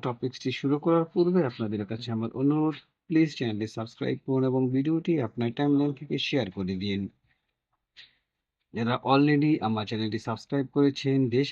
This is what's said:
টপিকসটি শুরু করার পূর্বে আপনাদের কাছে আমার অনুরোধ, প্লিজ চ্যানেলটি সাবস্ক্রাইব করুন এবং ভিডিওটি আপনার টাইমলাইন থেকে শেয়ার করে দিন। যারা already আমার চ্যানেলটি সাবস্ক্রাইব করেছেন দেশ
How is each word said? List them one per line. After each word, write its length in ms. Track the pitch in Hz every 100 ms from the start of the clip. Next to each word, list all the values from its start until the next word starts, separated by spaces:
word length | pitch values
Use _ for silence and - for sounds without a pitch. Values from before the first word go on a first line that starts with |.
| 131
টপিকসটি 440 | 120 131 - 131
শুরু 240 | - 139 147
করার 260 | 165 165 165
পূর্বে 340 | 175 175 180 131
আপনাদের 360 | - 107 107 98
কাছে 220 | 113 117
আমার 200 | 113 113 127
অনুরোধ, 360 | 139 156 156 147 - _ -
প্লিজ 220 | 160 156 -
চ্যানেলটি 320 | 117 104 110
সাবস্ক্রাইব 500 | 120 113 - 131 131 -
করুন 180 | 131 131
এবং 160 | 131 127
ভিডিওটি 440 | 135 151 165 175 156 113
আপনার 220 | 120 117 117
টাইমলাইন 340 | 143 143 143
থেকে 220 | 143 147 143 -
শেয়ার 200 | 143 95
করে 240 | 98 95 95
দিন। 260 | 101 98 95 _ _ _ _ _ _ _ _ - - _ _ _ _ _ _
যারা 220 | 110 117 123 127
already 400 | 135 147 143 151 156 110
আমার 180 | 107 104
চ্যানেলটি 300 | 110 110 107 120
সাবস্ক্রাইব 400 | 110 - 139 131 143
করেছেন 420 | 143 139 135 135 123
দেশ 180 | 123 143